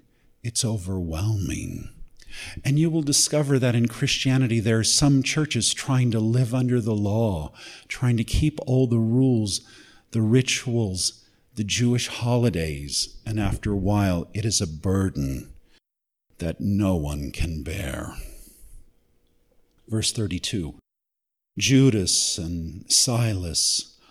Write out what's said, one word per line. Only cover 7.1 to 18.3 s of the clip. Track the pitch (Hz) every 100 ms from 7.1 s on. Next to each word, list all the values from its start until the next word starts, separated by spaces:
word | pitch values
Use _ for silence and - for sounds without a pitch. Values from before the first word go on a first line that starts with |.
| 107 113 87 73 - - - -
trying | - 123 117
to |
keep | 110 - 151 - -
all | 127 127
the | 117
rules, | 110 123 131 117 101 90 - - - - _
the | 113
rituals, | 107 127 127 - 127 117 107 90 - - _ _ _ -
the |
Jewish | 104 101 120 120 -
holidays, | - 120 123 120 85 80 71 71 - - - -
and | 110
after | 101 113 104
a | 101
while, | 95 104 98 87 -
it | 107 110
is | -
a | 92
burden | 78 98 95 95 - 67 64 - - - _ _ _ _ _ _ -
that | 82 -
no | 98 101 98 87
one | 73 73 67
can | - 85 78
bear. | 69 95 67 - - - -